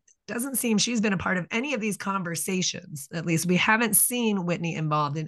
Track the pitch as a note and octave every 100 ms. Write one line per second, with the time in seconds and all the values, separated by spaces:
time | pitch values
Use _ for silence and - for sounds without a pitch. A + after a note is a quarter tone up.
0 | _ _ - A3 C4+ C4 A#3+ G#3+ - A#3+
1 | G#3 F#3+ F#3+ F#3 E3 A3+ C#4+ C4 G#3+ G3
2 | G3 G3 E3+ E3 - F#3 F3 - - D3
3 | - E3+ D#3+ E3 F3 F3 G3 A3 A#3 -
4 | - B3 A3+ G3+ F3 E3 E3 D#3+ D#3 D3+
5 | D3 D3+